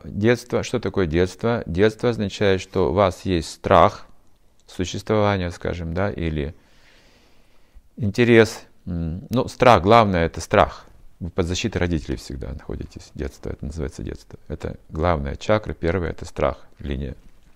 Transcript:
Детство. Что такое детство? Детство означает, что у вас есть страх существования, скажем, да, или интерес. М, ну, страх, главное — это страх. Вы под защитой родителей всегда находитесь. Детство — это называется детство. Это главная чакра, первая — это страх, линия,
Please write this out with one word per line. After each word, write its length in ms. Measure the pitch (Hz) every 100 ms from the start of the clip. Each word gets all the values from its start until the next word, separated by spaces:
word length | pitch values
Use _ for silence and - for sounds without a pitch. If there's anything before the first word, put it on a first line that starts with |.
Детство. 600 | - 98 110 120 - 113
Что 160 | - 120
такое 260 | 101 98 87
детство? 580 | 82 92 - 117 117 -
Детство 440 | 82 110 107 120
означает, 500 | 113 98 - 101 95
что 300 | - 95 78
у 40 |
вас 300 | 87 95 -
есть 280 | 98 87 -
страх 560 | - - 90 98 - - - - _ _ _ -
существования, 840 | - 90 107 - 107 104 101 87
скажем, 420 | 82 85 85 82
да, 180 | 85 101
или 440 | - 82 78 71 - _ _ _ _ _ _ _ - _ - - - - -
интерес. 680 | 104 110 120 113 107 - - - -
М, 420 | 87 82 87 -
ну, 180 | 120 -
страх, 360 | - 127 104
главное — 420 | 92 117 104 90 82
это 160 | -
страх. 480 | - 104 76 - - - - -
Вы 100 | 87
под 160 | - 85
защитой 320 | 90 110 90
родителей 360 | 90 80 - 64
всегда 380 | - 67 -
находитесь. 580 | 67 - - - - -
Детство — 360 | - 69 - -
это 160 | - 71
называется 380 | 78 67 -
детство. 360 | - - - - -
Это 300 | 76 - - -
главная 480 | 80 87 80 69 78
чакра, 380 | - 107 -
первая — 380 | - 82 92 82
это 120 | -
страх, 420 | 82 - 71 - - -
линия, 360 | 73 67 67 - - - -